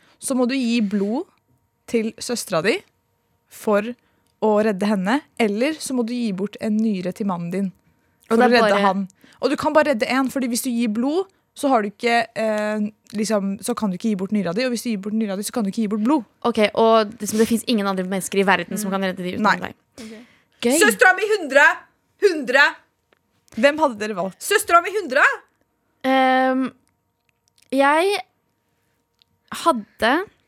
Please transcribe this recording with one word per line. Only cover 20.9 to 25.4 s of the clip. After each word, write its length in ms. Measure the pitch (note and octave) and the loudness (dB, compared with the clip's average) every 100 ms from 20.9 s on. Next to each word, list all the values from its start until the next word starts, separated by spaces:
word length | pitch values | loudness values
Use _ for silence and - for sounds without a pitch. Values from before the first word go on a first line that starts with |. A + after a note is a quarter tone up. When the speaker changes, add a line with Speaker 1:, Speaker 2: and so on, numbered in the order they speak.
| - F#4 F4+ | 6 4 4
Speaker 3:
mi 140 | G4+ G#4+ | 0 -2
hundre! 300 | D4+ C4+ D#4 F4 - _ _ _ | 0 4 4 2 -6 _ _ _
Hundre. 400 | G4 D#4 B3+ B3+ D4+ - _ _ _ _ _ _ _ | 0 0 0 2 2 0 _ _ _ _ _ _ _
Speaker 1:
Hvem 240 | - C#4 D4+ | 0 2 2
hadde 200 | D4+ G#3+ | 0 -2
dere 160 | - G3 | -6 -6
valgt? 220 | F#3 - | -8 -8
Speaker 3:
Søstera 400 | - G#4 - E4+ | -2 0 4 2
mi 80 | F4+ G4 | 2 -4
hundre. 260 | E4 B3+ B4 B4 | -2 2 2 0